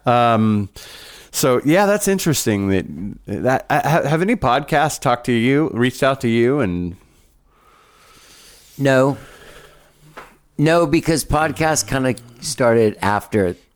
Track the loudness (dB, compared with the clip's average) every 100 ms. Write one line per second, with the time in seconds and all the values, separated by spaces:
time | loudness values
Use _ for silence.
0 | 0 2 4 2 2 0 -4 -10 -20 -20
1 | -20 -20 -12 -2 0 2 2 2 2 0
2 | 0 -2 0 -2 0 -2 0 -2 -2 -10
3 | -12 -12 -12 -4 -2 -2 -2 -2 0 0
4 | 0 -2 -2 -2 0 -2 0 0 0 -2
5 | -2 -2 0 0 2 2 0 0 -2 0
6 | -2 0 0 2 2 0 -2 -4 -6 -10
7 | _ _ _ _ _ _ _ _ _ _
8 | _ -20 -20 -20 -20 -20 -20 -2 2 4
9 | 2 0 -10 -20 -20 -20 -20 _ _ _
10 | -20 -20 -20 _ _ -2 2 4 4 2
11 | 0 -2 0 0 0 0 0 0 -2 -2
12 | -2 -4 -8 -14 -10 0 2 4 2 0
13 | -2 -2 -2 0 0 -4 _